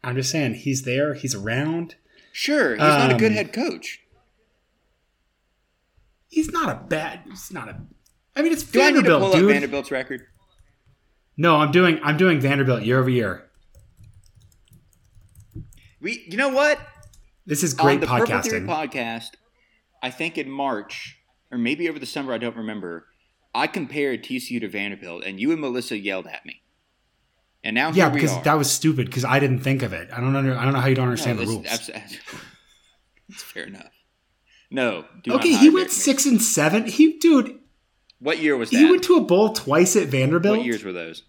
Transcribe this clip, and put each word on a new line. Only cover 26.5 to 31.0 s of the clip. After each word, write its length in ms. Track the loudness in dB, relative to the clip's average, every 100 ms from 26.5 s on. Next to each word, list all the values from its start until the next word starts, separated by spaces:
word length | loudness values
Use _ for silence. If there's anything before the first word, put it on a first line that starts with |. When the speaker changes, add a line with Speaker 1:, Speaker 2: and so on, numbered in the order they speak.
| -20 _ _ _ _ _ _ _ _ _ _
Speaker 2:
And 100 | -4
now 140 | -2 0
Speaker 1:
Yeah, 160 | 2
Speaker 2:
here 40 | 2
we 100 | 2
Speaker 1:
because 160 | 0 0
Speaker 2:
are. 60 |
Speaker 1:
that 100 | 0 0
was 120 | 0
stupid, 400 | 0 0 0 -4
'cause 140 | -6
I 160 | -2 0
didn't 200 | 0 0
think 220 | -2 -2
of 100 | -4
it. 160 | -8 -12
I 80 | -6
don't 160 | -4 0
under-, 200 | -2 0
I 80 |
don't 100 | 0
know 60 | 0
how 60 | 0
you 80 |
don't 120 | 2